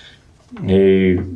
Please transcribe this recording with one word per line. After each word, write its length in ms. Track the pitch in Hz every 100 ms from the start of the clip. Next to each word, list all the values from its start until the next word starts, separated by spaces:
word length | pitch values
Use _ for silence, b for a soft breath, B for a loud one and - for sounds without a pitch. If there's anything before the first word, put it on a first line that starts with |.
| B B B _ _ 240 175
He 520 | 95 95 95 - 90 -